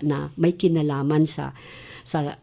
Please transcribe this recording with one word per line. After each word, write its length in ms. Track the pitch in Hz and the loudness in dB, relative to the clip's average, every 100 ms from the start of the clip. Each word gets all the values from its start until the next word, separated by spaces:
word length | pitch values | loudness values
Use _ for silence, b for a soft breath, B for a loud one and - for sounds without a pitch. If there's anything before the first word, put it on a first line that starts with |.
na 300 | 147 139 147 | -2 -2 -4
may 220 | 151 170 175 | 0 0 4
kinalaman 720 | 180 165 147 139 139 151 156 | 2 2 2 0 2 4 2
sa, 240 | - 135 B B B B B | 0 -8 B B B B B
sa 380 | - 160 143 - | -4 -2 -2 -6